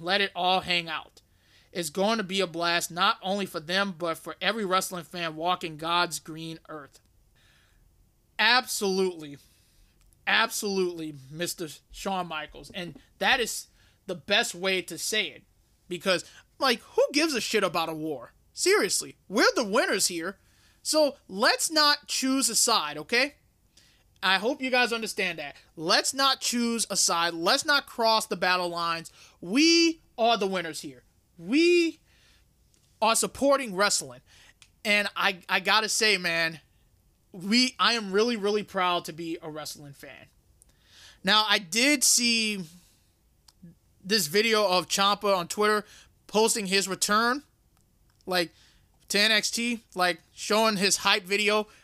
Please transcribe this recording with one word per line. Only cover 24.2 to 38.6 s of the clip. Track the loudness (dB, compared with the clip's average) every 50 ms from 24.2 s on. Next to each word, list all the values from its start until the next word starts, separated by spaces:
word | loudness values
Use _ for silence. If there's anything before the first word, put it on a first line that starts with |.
I | 0 2 2 2
hope | 2 0 -2 -2
you | -2 0
guys | 2 2 2 2 0
understand | -4 -6 -6 -4 -4 -4 -4 -4 -6
that. | -10 -12 -14 -18 _ _ _
Let's | -8 0 2 2 2 2 0 -2
not | 0 0 0 0 0
choose | -2 -4 -2 0 0 0 0 -2 -4 -2
a | 0
side. | 0 0 2 2 0 0 -2 -2
Let's | 0 2 2 2 2 2
not | 0 0 0 0
cross | -4 -6 0 2 2 2 2 0
the | -2 -4
battle | -2 0 0 0 0 -2 -4
lines. | -4 -4 -2 -2 -4 -4 -8 -14 -20 -20 -20 -20 _ -14
We | -8 -2 2 4 4 6 6 6 4 2 0 -2 _ _ -4
are | 0 2 2 2 2
the | 0
winners | -2 -2 -2 -4 -6 -8 -10
here. | -12 -14 -16 -18 _ _ _ _ _ _ _ -16
We | -6 0 2 4 4 6 6 4 4 2 -2 _ _ _ _ _ _ _ _ _ _ _ _ _ _ _ _ _ _ _ _ 0
are | 0 2 2
supporting | 2 0 -2 -2 0 2 2 2 2 0 -4 -2
wrestling. | 0 2 2 2 0 -4 -8 -16 -20 _ _ -20 -20 -20 -20 _ _ -20 _ _ _ -2
And | 0 2 2 2 -2 -4
I, | 0 0 0 0 -2 -4 -2
I | -2 0
gotta | 2 4 2 2 2 2
say, | 0 2 4 4 2
man, | 2 2 0 0 0 0 -2 -4 -6 _ _ _ _ _ _ _ _ _ _ _ _ _ _
we, | -16 -10 -4 0 2 2 2 2 0 0
I | 2 2
am | 2 0 -4 0
really, | 0 2 2 2 0
really | -2 -2 -2 -2 -2